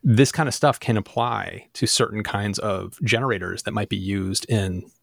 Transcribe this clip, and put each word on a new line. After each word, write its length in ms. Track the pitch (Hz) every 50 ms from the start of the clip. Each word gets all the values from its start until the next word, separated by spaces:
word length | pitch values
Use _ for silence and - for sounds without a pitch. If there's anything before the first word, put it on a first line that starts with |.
| -
this 280 | 131 113 110 139 131
kind 180 | - - 156 139
of 60 | 113
stuff 240 | - - 147 127 -
can 180 | - - 117
apply 680 | 107 98 - - 117 117 123 117 104 92 85 85 90 - _ _
to 120 | - -
certain 380 | 107 - - 120 - - 107 107
kinds 340 | - - 101 101 104 98 -
of 380 | - 107 98 95 92 95 - - -
generators 600 | 110 - 110 131 135 113 95 92 90 92 - -
that 80 | 104
might 180 | - 104 101 -
be 80 | -
used 480 | 98 92 95 98 98 95 95 95 - - -
in 400 | 117 107 98 95 90 90 - - _ _